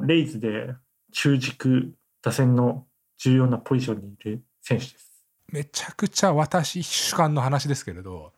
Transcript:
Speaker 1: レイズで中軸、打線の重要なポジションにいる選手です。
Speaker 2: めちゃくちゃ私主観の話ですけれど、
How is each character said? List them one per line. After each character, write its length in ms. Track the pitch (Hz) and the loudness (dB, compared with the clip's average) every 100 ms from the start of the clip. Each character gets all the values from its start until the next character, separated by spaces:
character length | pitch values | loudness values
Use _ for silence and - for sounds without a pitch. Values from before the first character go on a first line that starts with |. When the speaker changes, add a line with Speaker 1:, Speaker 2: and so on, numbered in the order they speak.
Speaker 1:
レ 180 | 135 165 | 2 2
イ 80 | 151 | 2
ズ 140 | 113 | -4
で 340 | 110 110 127 131 _ _ _ | -6 -6 -8 -12 _ _ _
中 260 | - 143 139 | -2 2 2
軸、 540 | 127 - 131 127 160 - _ _ | 0 -2 2 2 0 -10 _ _
打 120 | 117 | -4
線 240 | 127 127 123 | 2 4 4
の 300 | 123 - - _ _ _ | 2 0 -10 _ _ _
重 180 | 131 131 | 4 4
要 100 | 127 | 4
な 120 | 120 | 0
ポ 180 | - 131 | 0 -2
ジ 80 | |
シ 80 | 127 | 0
ョ 40 | 104 | -6
ン 40 | |
に 140 | 101 | -8
い 20 | 101 | -12
る 180 | 107 107 - _ | -10 -10 -12 _
選 180 | - 117 | -4 -4
手 80 | - | -4
で 120 | - | -16
す。 140 | _ _ _ _ - | _ _ _ _ -10
Speaker 2:
め 120 | 147 | -10
ち 200 | 143 - - | -8 -10 -10
ゃ 60 | |
く 160 | - 202 | -4 -4
ち 160 | - | 2
ゃ 80 | 190 | 2
私 500 | 151 151 180 156 180 | 2 2 0 -2 -6
主 320 | - - - | -6 -4 -2
観 200 | - 156 | 0 2
の 80 | 147 | 2
話 260 | 127 139 143 | 0 0 0
で 60 | |
す 100 | 139 | -4
け 80 | - | -6
れ 100 | 87 | -12
ど、 300 | 95 90 78 | -12 -14 -16